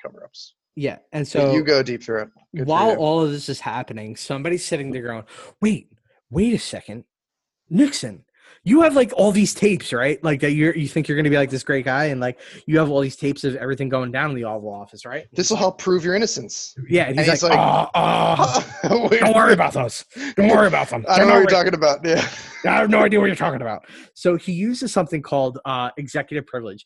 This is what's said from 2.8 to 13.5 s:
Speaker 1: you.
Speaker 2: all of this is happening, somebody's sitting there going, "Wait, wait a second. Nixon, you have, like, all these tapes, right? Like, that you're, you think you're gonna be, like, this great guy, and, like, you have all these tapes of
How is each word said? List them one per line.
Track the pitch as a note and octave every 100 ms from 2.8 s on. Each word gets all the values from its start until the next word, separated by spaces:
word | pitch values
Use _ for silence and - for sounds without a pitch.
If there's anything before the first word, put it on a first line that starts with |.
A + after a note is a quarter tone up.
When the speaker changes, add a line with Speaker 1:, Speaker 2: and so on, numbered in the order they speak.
| A3
Speaker 1:
you. | G3
Speaker 2:
all | D3+ E3
of | D#3
this | C#3+ C#3+
is | C3+
happening, | C3 A2+ B2+ A2 G#2+ G#2+
somebody's | - C#3 D#3 F3 -
sitting | D#3+ C#3
there | B2+
going, | A#2+ A2+ - - - _
"Wait, | G#3+ F#3+ - _ _ _ _
wait | C#3 A#3
a | A3+
second. | - G#2+ - A2 - _ _ _ _ _ _
Nixon, | E3+ C#4+ - B2 F#2+ _ _ _ _
you | E3 D4
have, | D#4+ C#4
like, | G#3+ -
all | G3+
these | G3+ G3
tapes, | - G#3 F3+ -
right? | A#2+ C3+ D3+
Like, | D#3+ C#3+
that | D3
you're, | D3+ D#3 E3+
you | C#3+
think | E3 D3
you're | D3
gonna | D3+
be, | C#3+
like, | C3+
this | C3
great | - C#3 B2+
guy, | C3 D3+
and, | C3
like, | B2 - - - -
you | D#3
have | D3+
all | C#3
these | C3+ -
tapes | C#3 C#3
of | C#3